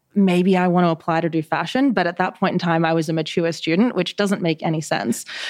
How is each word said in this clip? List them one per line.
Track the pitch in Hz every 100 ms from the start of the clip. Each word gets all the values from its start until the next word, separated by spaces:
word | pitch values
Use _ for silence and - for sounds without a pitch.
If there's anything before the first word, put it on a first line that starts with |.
| _ -
"Maybe | 190 175 185 185
I | 180
want | 180 175
to |
apply | 160 - 165
to | 165
do | 160
fashion." | 156 151 170 254 277
But | 202 170
at | 175
that | 185 -
point | 190
in | 180
time, | 175 165
I | 165
was | 165 156
a |
mature | 160 156 - 170
student, | 160 - 165 247
which | 185 175 -
doesn't | 202 202
make | 170 156
any | 170 156
sense. | 151 - 104 233 - - -